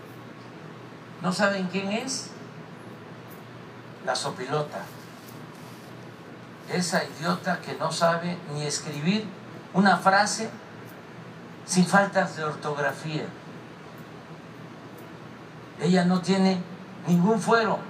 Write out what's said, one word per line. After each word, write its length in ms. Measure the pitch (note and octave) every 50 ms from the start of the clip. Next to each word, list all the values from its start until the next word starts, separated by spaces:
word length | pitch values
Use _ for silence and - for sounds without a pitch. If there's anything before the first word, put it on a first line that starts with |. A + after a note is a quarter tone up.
| - - - - - - - - - - - - - - - - - - - - - - - - -
¿No 100 | F#3 F3+
saben 340 | F#3 G#3 G3 G3+ F#3+ F#3 F3 F3+
quién 180 | G3 G3 G3
es? 380 | G#3 A3+ B3+ C4+ - - - - - - - - - - - - - - - - - - - - - - - - - - - - - - - - - - - - - - -
La 80 | - B2+
sopilota. 680 | - - C#3+ - - B2+ C3 D3+ D3+ D3+ - - F#2+ F#2 - - - - - - - - - - - - - - - - - - - - - - - - - - - - - - - - - - - - - D3
Esa 300 | F3 F3+ - F#3 D#3+ D3+
idiota 580 | - - - D#3+ F3+ - - - - C#3 - -
que 100 | C#3+ -
no 140 | - D3+ D#3
sabe 460 | - - E3+ E3+ E3+ E3+ F3 F3 F3 - - D3+ D3
ni 100 | D3 D3
escribir 600 | D3 - - - - C#3+ D3 D3+ F3 G#3 G#3+ G#3+ - - - - - - - - - -
una 240 | F3+ G3+ G3 F3
frase 540 | - - F#3+ E3+ G3+ G#3 G3+ - - A3+ A#3 - - - - - - - - - - - - - - - - - - - - - - -
sin 220 | - - F3+ F3
faltas 500 | - G3 G3 G3 F#3+ - F#3+ F3 - -
de 80 | D#3 D#3
ortografía. 800 | D3+ C#3+ - - D3+ C#3+ C#3+ C#3+ C#3 - - - D#3 D#3 D#3 - - - - - - - - - - - - - - - - - - - - - - - - - - - - - - - - - - - - - - - - - - - - - - - - - - - -
Ella 240 | D3 E3+ F#3 F#3 F3
no 160 | F3+ F#3 F3+
tiene 380 | - F3+ G3 F#3+ F#3+ F#3+ F#3+ F3+ - - - - - - - - -
ningún 340 | D#3+ F3 F3 F3 G#3+ A3+ A3
fuero. 380 | - - A3+ A#3 A3 G3 D#3 - - -